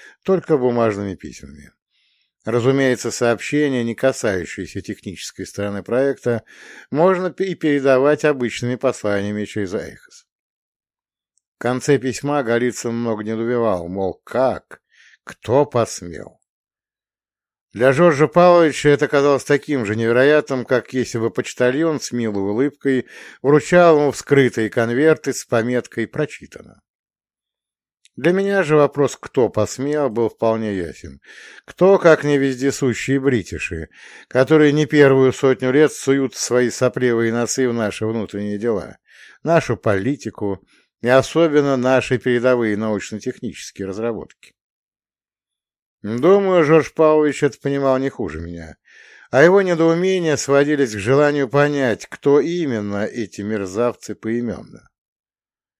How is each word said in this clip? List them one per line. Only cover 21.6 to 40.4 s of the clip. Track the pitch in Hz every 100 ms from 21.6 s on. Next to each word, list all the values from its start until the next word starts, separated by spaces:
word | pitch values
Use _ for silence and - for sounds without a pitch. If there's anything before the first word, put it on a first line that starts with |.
| 127 139 165 147
с | -
милой | 123 113 101 98
улыбкой | 107 143 - 139 131 - - - -
вручал | 131 147 - 175 175 151
ему | 143
вскрытые | - - 139 123 117 110
конверты | - 117 120 156 156 143
с | -
пометкой | - 117 120 123 - - 110
"Прочитано". | - 147 - - - - _ _ _ _ _ _ _ _ _ _ _ _ _ _ -
Для | 147
меня | 190 196 196
же | 151 151
вопрос | 143 - 135 -
"Кто | - 135 110
посмел?" | 110 104 - 139 151 139
был | 110 113
вполне | - 113 113 107
ясен. | 98 82 - 71 67 - - - - -
Кто, | - 185 196
как | 170 156
не | 147 143
вездесущие | 135 123 135 - 135 110 - 139
бритиши, | 135 120 85 82 - 80 78 _ - - -
которые | 127 131 156 147
не | 151 147
первую | 151 139 135 131
сотню | - 135 127 127
лет | 139 151
суют | - - 139 131
свои | - - 123 123
сопливые | - 127 127 123 117 113
носы | 117 117 - 127
в |
наши | 117 104 - 110
внутренние | 113 95 101 104 104
дела, | 117 101 - - _ - - _
нашу | 151 165 - 110
политику | 117 98 113 143 110 -